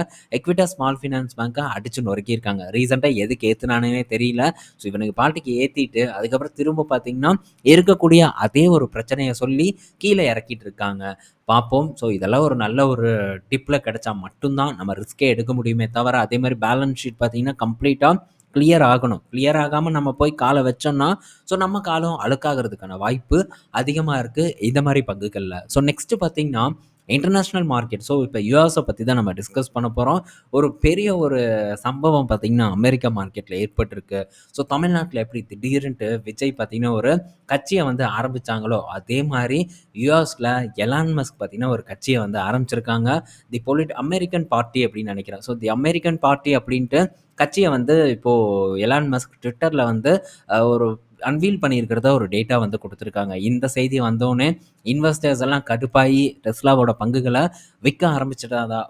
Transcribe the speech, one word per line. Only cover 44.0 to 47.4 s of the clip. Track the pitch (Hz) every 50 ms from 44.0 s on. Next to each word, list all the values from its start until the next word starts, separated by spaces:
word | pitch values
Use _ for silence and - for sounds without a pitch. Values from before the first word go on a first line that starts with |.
| 131 151 180 185 180 175 180 170 160 -
பார்ட்டி | 120 117 117 - - 131 123
அப்படின்னு | 110 - 107 107 107 98
நினைக்கிறேன். | 98 95 - 98 95
So, | - - 120
தி | 117 110 107
அமெரிக்கன் | 110 123 139 160 170 170 160 170 165 160
பார்ட்டி | - 139 139 143 - 147 143
அப்படின்ட்டு | 123 - - 131 127 127 120 - 151 185 180 - _ _ _ _
கட்சியை | -